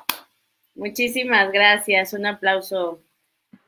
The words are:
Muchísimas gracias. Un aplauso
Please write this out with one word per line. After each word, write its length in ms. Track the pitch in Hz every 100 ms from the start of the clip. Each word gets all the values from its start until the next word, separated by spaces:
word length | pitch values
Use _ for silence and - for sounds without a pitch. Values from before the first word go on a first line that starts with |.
| - - - _ _ _ _ -
Muchísimas 760 | 208 214 240 254 254 220 196
gracias. 600 | 196 208 208 208 190 190
Un 140 | 208 208
aplauso 760 | 202 190 190 190 190 175 170 _ _ _ _ _ -